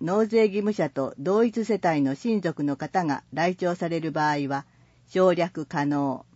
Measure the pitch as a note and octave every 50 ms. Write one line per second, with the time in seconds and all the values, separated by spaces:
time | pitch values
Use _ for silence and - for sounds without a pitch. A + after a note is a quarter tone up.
0 | D#3 E3 F#3+ G#3+ A3+ G#3 A3+ A3+ A3 G#3 F#3+ G#3 G3+ G#3+ G#3 G3 E3 C#3 - C#3+
1 | C3+ - - - C#3 F3 G3 A3 A#3 A#3 A3 A#3 G#3+ - G#3+ F#3+ - F3 D#3+ D3
2 | C#3 C3+ C3+ - - A#3 A3+ G3+ F3+ E3 D#3 - C#3+ C#3+ C#3 - D#3 D3 - F#3+
3 | E3+ D3+ C3+ - - _ - D#3 E3+ F3+ F#3 - F3+ F3 F3 - F3 E3 E3+ E3
4 | D#3+ D#3+ D3 D#3+ D3+ D3+ D3 D3 C#3+ C3+ C#3 C#3 - _ _ _ _ _ _ _
5 | _ _ - F#3 F#3 F#3 F3 E3+ F#3 F#3 - D#3+ D3+ - - D3 C#3+ C#3+ D3 C#3+
6 | C#3+ C3+ B2+ - - _ _